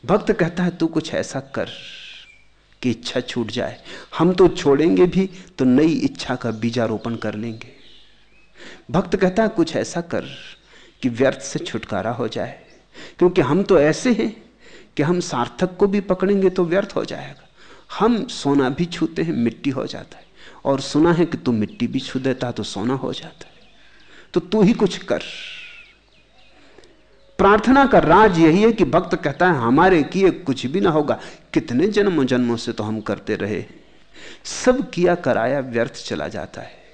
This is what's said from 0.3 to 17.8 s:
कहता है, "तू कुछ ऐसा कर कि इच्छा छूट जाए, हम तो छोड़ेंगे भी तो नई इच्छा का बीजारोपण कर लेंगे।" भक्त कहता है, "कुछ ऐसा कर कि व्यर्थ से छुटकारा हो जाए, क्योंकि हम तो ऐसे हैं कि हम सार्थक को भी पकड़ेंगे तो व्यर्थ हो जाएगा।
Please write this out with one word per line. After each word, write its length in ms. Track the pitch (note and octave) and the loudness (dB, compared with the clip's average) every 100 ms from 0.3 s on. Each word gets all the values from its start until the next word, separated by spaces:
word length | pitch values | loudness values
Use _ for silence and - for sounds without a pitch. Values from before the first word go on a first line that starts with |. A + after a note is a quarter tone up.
कहता 320 | - E3 F3+ | -2 -2 0
है, 140 | F3+ E3+ | -4 0
"तू 100 | E3 | -2
कुछ 260 | E3 D3 | -2 -4
ऐसा 260 | - - - | -6 -6 -8
कर 300 | - - - - - - - - - _ _ _ _ _ | -8 -8 -8 -10 -18 -18 -20 -20 -20 _ _ _ _ _
कि 80 | B2+ | -4
इच्छा 300 | A2+ - B2+ | -4 -6 -6
छूट 260 | B2 - G#2+ | -6 -6 -6
जाए, 360 | A#2+ - A2+ - - - - | -6 -8 -10 -18 -20 -14 0
हम 160 | E3 | 0
तो 140 | F#3 F3 | 6 4
छोड़ेंगे 580 | - D3 C#3 E3 F3+ F3+ | 4 2 4 4 4 4
भी 240 | F3+ F#3+ - - - | 4 -2 -6 -20 0
तो 80 | C3 | 4
नई 260 | B2+ D#3+ | 4 4
इच्छा 440 | C3+ C3 - - B2+ | 2 -2 -4 -6 -4
का 160 | A#2+ | -4
बीजारोपण 640 | A2+ A#2 A#2+ A2+ G#2+ - A2+ | -4 -4 -2 -2 -2 -6 -6
कर 200 | G#2+ G#2+ | -6 -6
लेंगे।" 360 | A#2 A2+ - - - - - - _ - - - - - - | -10 -12 -18 -20 -20 -20 -20 -20 _ -20 -20 -20 -20 -20 -2
भक्त 240 | C#3+ G3 G3 | -2 0 0
कहता 280 | F#3 F#3 | 2 2
है, 60 | A3 | 0
"कुछ 260 | G#3+ D#3+ A#2+ | 2 0 0
ऐसा 260 | A2 E3+ | -4 -6
कर 200 | E3+ - C3 C3+ - - _ - - _ | -4 -6 -6 -16 -20 -20 _ -20 -20 _
कि 80 | C3 | -6
व्यर्थ 300 | A#2 C3+ - | 2 0 0
से 200 | - D3+ | -8 -8
छुटकारा 520 | - A2 - G2+ G2+ | -8 -10 -6 -6 -4
हो 160 | A#2+ A2+ | -4 -6
जाए, 380 | A2+ B2 - - - _ - - - | -6 -10 -12 -20 -20 _ -20 -20 2
क्योंकि 220 | F3+ F3+ | 2 4
हम 220 | C3+ D#3+ | 2 0
तो 160 | G3 F3+ | 4 4
ऐसे 340 | D3 D#3 B3+ | 4 2 0
हैं 380 | G#3+ A3+ - - _ - - - - | 0 -2 -6 -20 _ -20 -20 -10 -4
कि 60 | |
हम 160 | C#3+ F3+ | 0 0
सार्थक 580 | E3+ C3 A#2+ - F3+ F3+ | -2 -4 -4 -2 -6 0
को 100 | G3+ | 0
भी 140 | G3+ | 0
पकड़ेंगे 480 | G3 F#3 F#3+ G3+ F#3+ | -2 -2 0 2 2
तो 160 | F#3 E3+ | 2 0
व्यर्थ 240 | F3+ G3+ - | 0 -2 -6
हो 100 | - | -6
जाएगा। 440 | - C#3 C#3 _ _ - - | -10 -12 -18 _ _ -20 -20